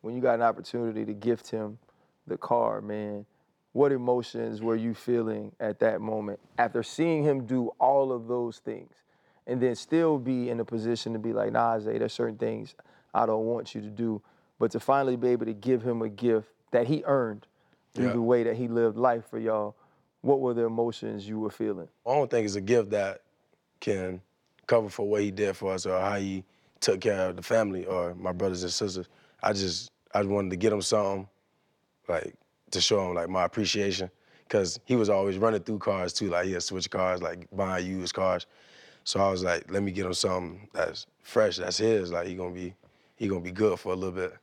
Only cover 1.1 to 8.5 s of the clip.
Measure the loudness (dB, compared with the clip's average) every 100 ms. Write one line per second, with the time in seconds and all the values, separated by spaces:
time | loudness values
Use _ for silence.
1.1 | -2 0 0 -2 -6 -6 -10 _ _ _
2.1 | _ -10 -8 0 2 2 -2 -6 -6 -6
3.1 | -8 -12 _ _ _ _ 2 4 4 2
4.1 | 0 0 -6 -6 -4 0 0 0 -4 0
5.1 | 0 0 -4 -8 -6 -6 2 2 2 -4
6.1 | -4 -6 -8 _ -2 0 0 -4 -2 0
7.1 | 2 2 2 0 0 0 2 4 4 2
8.1 | -2 -2 -2 -2